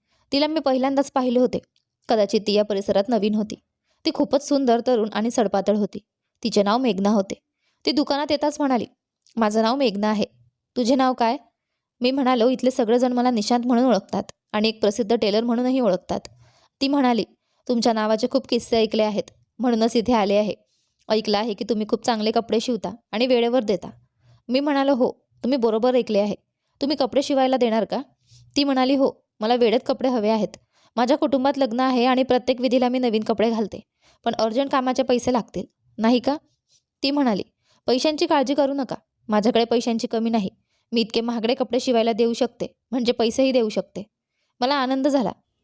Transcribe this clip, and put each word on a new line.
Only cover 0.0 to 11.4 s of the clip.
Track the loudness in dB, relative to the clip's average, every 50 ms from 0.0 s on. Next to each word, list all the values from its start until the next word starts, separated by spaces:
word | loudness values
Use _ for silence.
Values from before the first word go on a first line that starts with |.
| _ _ _ _ _ _
तिला | -2 0 0 0
मी | -2 -2
पहिल्यांदाच | 0 0 0 0 0 0 0 0 -2 0
पाहिले | _ -2 -2 0 2 2
होते. | 2 2 0 -4 -8 _ _ _ _ _ _ _ _ -2
कदाचित | 2 2 2 2 0 -2 0 2
ती | 0
या | 0 0
परिसरात | 0 -2 -4 -2 0 0 0 2 2
नवीन | 0 0 0 0 0
होती. | -2 -4 -4 -8 -14 _ _ _ _ _ _ _ _ _
ती | -6 -2
खूपच | 0 -2 0 0 -2 0 0
सुंदर, | 0 0 2 2 2 2 2 0
तरुण | 0 0 0 -2 -4
आणि | -4 -4 -2
सडपातळ | 0 0 0 0 0 -2 0 0 0
होती. | 0 0 -4 -4 -10 -16 _ _ _ _ _ _ _ -8
तिचे | -2 0 2 2
नाव | 2 2 0
मेघना | 0 0 0 0 0 0
होते. | 2 0 0 -2 -6 -12 _ _ _ _ _ _ _ _ _
ती | -2
दुकानात | 0 0 0 0 0 -2 0 -2
येताच | -2 0 0 -2 -2 -2
म्हणाली, | -2 0 0 -2 -2 -6 _ _ _ _ _ _ _ _ _ -2
"माझं | -2 0 2 2
नाव | 0 0 0
मेघना | 0 0 0 0 0 -2 -2
आहे. | 0 0 -2 -4 _ _ _ _ _ _ _ _ _ -4
तुझे | 0 0 2
नाव | 2 2 0 0
काय?" | 0 0 0 0 -2